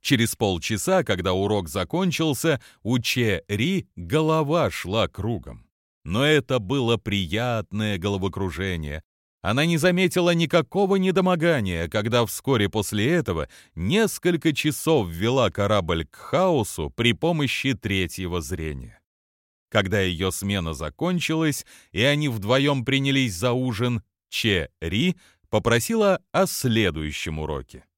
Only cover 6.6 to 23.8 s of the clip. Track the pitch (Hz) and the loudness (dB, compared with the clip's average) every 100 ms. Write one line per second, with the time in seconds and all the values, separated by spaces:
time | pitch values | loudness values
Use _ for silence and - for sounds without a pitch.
6.6 | 95 139 117 113 - 101 87 101 123 113 | 0 0 2 0 0 -2 -2 -2 -2 -4
7.6 | 90 104 107 98 101 98 95 95 95 80 | -4 -4 -2 -2 -2 -2 -2 -2 -6 -4
8.6 | 95 87 73 76 _ _ _ _ 92 120 | -4 -4 -6 -10 _ _ _ _ -2 0
9.6 | 165 165 175 180 185 180 175 170 165 170 | 2 2 2 2 2 2 2 2 2 2
10.6 | 143 190 196 196 185 180 185 175 170 147 | 2 -2 2 2 2 2 2 2 2 2
11.6 | 98 85 82 110 110 120 113 - - 127 | 0 -2 -2 -2 0 0 0 -2 0 2
12.6 | 101 110 101 104 113 175 127 82 71 - | 2 0 -2 0 2 0 0 -4 -6 -12
13.6 | - - 90 196 220 - 180 170 165 143 | -18 -6 0 2 2 0 0 2 0 0
14.6 | 156 - - 156 90 82 110 131 107 - | -2 -2 2 2 2 -2 0 2 2 2
15.6 | 101 104 82 82 80 - - 160 190 156 | 2 2 2 -2 -2 -10 -2 2 2 2
16.6 | 104 - 73 - 117 113 160 165 139 - | 0 -4 -6 2 2 2 0 0 -2 -2
17.6 | 135 131 104 98 90 - 92 87 71 90 | -2 -2 -2 0 -2 -4 -4 -4 -4 -6
18.6 | 80 69 58 - _ _ _ _ _ _ | -6 -8 -12 -20 _ _ _ _ _ _
19.6 | _ 110 95 101 92 82 95 - 98 101 | _ 0 2 2 0 0 -2 -2 -2 -2
20.6 | 80 76 78 - 170 180 - 160 160 139 | -2 -4 -8 -4 -2 0 0 0 0 -2
21.6 | - - _ 90 127 143 151 110 98 131 | -10 -20 _ 0 0 2 -2 -2 0 2
22.6 | 143 139 117 135 139 135 127 87 123 123 | 2 0 0 0 2 2 0 0 0 0
23.6 | 127 104 | -2 -2